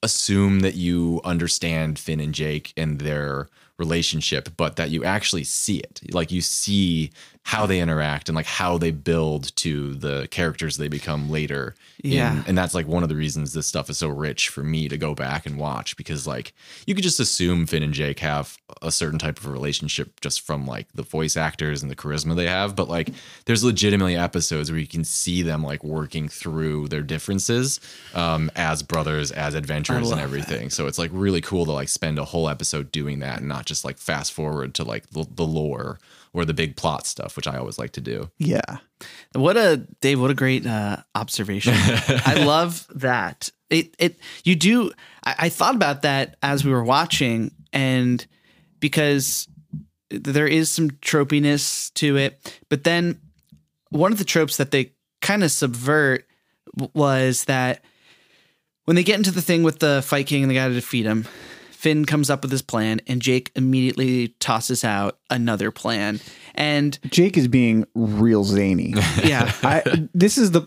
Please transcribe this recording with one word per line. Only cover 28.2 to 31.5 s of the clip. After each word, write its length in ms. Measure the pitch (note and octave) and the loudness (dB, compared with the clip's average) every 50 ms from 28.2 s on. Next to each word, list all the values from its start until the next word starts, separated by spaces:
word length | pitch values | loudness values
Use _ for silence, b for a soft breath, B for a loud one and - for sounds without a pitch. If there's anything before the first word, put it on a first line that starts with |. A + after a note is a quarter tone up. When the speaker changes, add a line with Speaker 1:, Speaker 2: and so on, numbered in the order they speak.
| E2+ E2+ D#2+ D#2+ D#2+ D2+ - | -2 0 0 0 -2 -2 -2
Speaker 1:
as 260 | - F2 D#2+ D#2+ D#2 D2+ | -2 -2 -2 -2 -4 -4
brothers, 480 | - - D#2+ D2+ D#2 D2+ D2+ D2 C#2 | -4 -2 -2 0 0 -2 -2 -2 -4
as 240 | - - D2+ D2 D2 | -4 -6 -6 -4 -4
adventurers 440 | D#2 D2+ C#2 D2+ D2+ D2+ - - - | -6 -6 -4 -4 -4 -2 -2 -2 -2
Speaker 2:
I 20 | |
Speaker 1:
and 100 | - A#2 | 0 0
Speaker 2:
love 80 | A#2 - | -2 -2
Speaker 1:
everything. 460 | - C#2 C2+ C#2+ D2+ - E2 B1 A1 | -4 -4 -6 -6 -6 -6 -6 -6 -6
Speaker 2:
that. 80 | C#2 - | -6 -6
Speaker 1:
So 160 | - D#2 C#2 | -4 -4 -4
it's, 100 | C#2+ - | -4 -4
like, 120 | E2+ E2 D#2 | -6 -4 -2
really 260 | F#2 G2 G2+ F#2+ E2+ D#2+ | -2 0 2 2 0 -2
cool 220 | - | -2